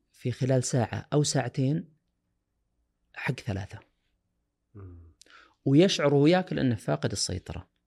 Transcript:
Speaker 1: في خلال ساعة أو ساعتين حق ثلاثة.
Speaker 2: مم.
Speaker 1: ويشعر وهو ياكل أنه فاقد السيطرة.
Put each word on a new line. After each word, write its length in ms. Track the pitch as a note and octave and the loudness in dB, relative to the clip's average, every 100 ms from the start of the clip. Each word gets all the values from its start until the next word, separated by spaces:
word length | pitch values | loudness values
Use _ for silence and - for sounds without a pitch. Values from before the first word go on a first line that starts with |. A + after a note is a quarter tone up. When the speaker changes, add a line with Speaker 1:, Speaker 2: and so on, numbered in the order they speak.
| _ | _
Speaker 1:
في 200 | _ B2 | _ -8
خلال 320 | A#2+ B2+ C3 | -4 0 0
ساعة 440 | B2 C3+ G#2+ G#2+ - | 2 0 -2 -4 -2
أو 100 | D3+ | 0
ساعتين 680 | D3 C#3 B2 - C3 D#3 - _ _ _ _ _ _ _ _ _ _ _ _ | 0 0 -4 -2 0 -2 -6 _ _ _ _ _ _ _ _ _ _ _ _
حق 260 | - - B2+ | -8 -8 -6
ثلاثة. 400 | - F#2+ G2+ G#2 - _ _ _ _ _ _ _ _ | -6 -6 -8 -14 -20 _ _ _ _ _ _ _ _
Speaker 2:
مم. 420 | G#2 F#2 E2+ E2 _ - - _ _ C3+ | -20 -18 -20 -20 _ -20 -20 _ _ 2
Speaker 1:
ويشعر 480 | C#3 F#3+ - D3 | 6 6 4 2
وهو 140 | C#3+ D3 | 4 4
ياكل 320 | F3+ F3+ F3+ | 4 0 -2
أنه 160 | C3 A2+ | 0 0
فاقد 360 | - D3 A#2 | -2 -4 -4
السيطرة. 580 | G2 - F#2+ - F2+ - _ | -4 -6 -6 -10 -14 -14 _